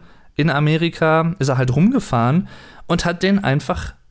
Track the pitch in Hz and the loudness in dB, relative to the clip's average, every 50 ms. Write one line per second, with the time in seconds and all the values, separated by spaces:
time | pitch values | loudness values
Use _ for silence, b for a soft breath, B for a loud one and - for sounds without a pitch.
0 | b b b b b b b - 147 165 139 143 151 151 160 160 170 170 - - | b b b b b b b -2 0 0 2 2 2 2 2 0 0 -2 -2 0
1 | 165 160 156 160 165 165 160 - 135 139 131 131 131 127 123 143 175 226 277 233 | 2 2 2 2 2 0 -2 -2 -2 0 0 0 0 0 2 4 4 4 2 0
2 | - - 131 117 113 123 147 180 196 B B B B B B B B B 170 165 | -2 0 0 0 2 2 2 0 -2 B B B B B B B B B -2 -2
3 | - 175 175 175 185 190 196 190 196 135 135 147 - - 82 - - - - - | 0 -2 -2 -2 0 0 0 0 0 0 -2 0 -2 -4 -6 -6 -8 -12 -14 -16
4 | _ - | _ -20